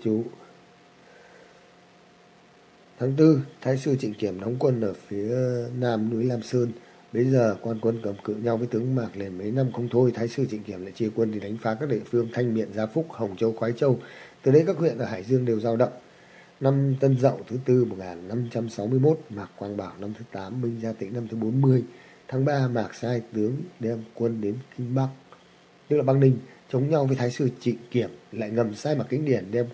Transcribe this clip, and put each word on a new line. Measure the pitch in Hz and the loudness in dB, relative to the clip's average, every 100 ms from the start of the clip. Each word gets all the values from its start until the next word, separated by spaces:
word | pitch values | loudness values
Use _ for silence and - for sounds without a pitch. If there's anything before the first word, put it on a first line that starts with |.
chú. | 113 110 117 - - - - - - _ - - - - - - - - - - - _ - - _ _ _ _ - - | -2 -2 -2 -10 -20 -20 -20 -20 -20 _ -20 -20 -20 -20 -20 -20 -20 -20 -20 -20 -20 _ -20 -20 _ _ _ _ -20 -4
Tháng | 127 139 | -2 6
tư, | 156 139 131 - | 8 6 2 -6
Thái | 127 135 | -2 0
sư | 151 131 | 0 0
Trịnh | 110 | -2
Kiểm | 104 101 92 | -2 -4 -2
đóng | 104 127 | -4 0
quân | 143 120 | 2 2
ở | 104 | 0
phía | 92 - 101 107 127 127 123 120 123 | -4 -8 -6 -2 0 0 -2 -4 -2
nam | 123 110 110 | 0 0 0
núi | 113 | 0
Lam | 127 117 | 0 -2
Sơn. | - 123 120 113 - - - | 0 0 0 -4 -16 -20 -6
Bấy | 110 131 | 0 4
giờ | 131 113 95 | 6 4 2
quan | 113 113 | -4 0
quân | 113 117 | 0 0
cầm | 104 101 | -4 -6
cự | - 107 | -6 -2
nhau | 117 113 | 0 0
với | 120 | 0
tướng | 110 127 131 | -2 0 -2
Mạc | 110 98 | -2 -8
liền | 98 90 | -8 -6
mấy | 104 | -4
năm | 127 131 | 0 0
không | 113 120 | -2 0
thôi, | 117 127 117 | 4 4 2
Thái | 117 | -4
sư | 143 113 | -2 -4
Trịnh | 107 | -4
Kiểm | 104 92 | -8 -10
lại | 95 | -10
chia | - 110 110 | -4 -4 0
quân | 110 | 0
đi | 107 | -2
đánh | 98 113 | -6 -4
phá | 117 110 | -2 -2
các | 143 | -2
địa | 110 - | -4 0
phương | 120 113 | 0 0
Thanh | 120 123 | -2 0
Miện, | 113 98 | 0 -2
Gia | 101 110 | -4 -2
Phúc, | 160 165 | -2 -4
Hồng | - 107 92 | -4 -6 0
Châu, | 113 | -2
Khoái | 110 113 120 | 0 -4 0
Châu. | 143 123 - - - - | 2 2 -2 -18 -20 -2
Từ | 135 | 6
đây | 147 165 | 6 6
các | 160 | 2
huyện | 165 117 | 0 0
ở | 110 | -4
Hải | 95 | -6
Dương | 101 131 120 | 0 0 2
đều | 110 | 0
dao | 113 117 | 0 2
động. | 123 - - - - - - - | 2 0 -20 -20 -20 -20 -20 -2
Năm | 135 139 139 135 | 2 2 2 2
Tân | 139 127 | 4 4
Dậu | 127 - - | 4 0 -6
thứ | 123 135 | -6 2
tư | 127 110 | 2 2
một | 95 | -2
nghìn | 92 85 92 | -10 -12 -8
năm | 117 120 | -6 -4
trăm | 117 113 | -4 -6
sáu | 107 104 | -6 0
mươi | 131 | 2
mốt, | 147 160 - | 4 2 -2
Mạc | 101 98 - | -12 -12 -10
Quang | 101 101 | -8 -6
Bảo | 92 87 | -8 -10
năm | 101 107 | -12 -12
thứ | 113 | -12
tám, | 98 95 127 | -12 -8 -4
Minh | 120 113 | -4 -4
Gia | 113 | -6
Tĩnh | 110 98 | -6 -8
năm | 120 113 | -8 -6
thứ | 113 | -4
bốn | 110 131 | 0 4
mươi. | 135 127 113 - - - - | 6 4 2 -12 -20 -20 -6
Tháng | 131 139 | -2 0
ba, | 139 127 | 2 0
Mạc | 120 104 - | 0 -4 -4
sai | 117 120 113 | -4 -4 -4
tướng | 110 107 139 180 - | -2 -2 -2 -8 -6
đem | 113 117 110 | -4 -4 -8
quân | - 117 113 | -4 -2 0
đến | 101 120 - - | -4 -4 -10 -8
Kinh | 123 131 | -2 0
Bắc, | 135 135 - - - - _ _ - | -2 -4 -20 -20 -20 -20 _ _ 0
tức | 147 | 0
là | |
Băng | 131 135 | 4 6
Ninh, | 135 117 - - - | 6 6 -2 -20 -4
chống | 127 143 | -2 2
nhau | 156 135 | 2 2
với | 127 | 2
Thái | 120 | 0
sư | 120 131 - | 0 -2 0
Trịnh | 123 113 - | -4 -4 -2
Kiểm, | 123 101 - - | -2 -2 -6 -14
lại | 107 107 | -8 -4
ngầm | 113 110 104 | 0 0 0
sai | 147 143 | -2 -2
Mạc | 110 | 0
Kính | 135 151 | -2 0
Điển | 110 92 | 0 0
đem | 120 120 | -2 -2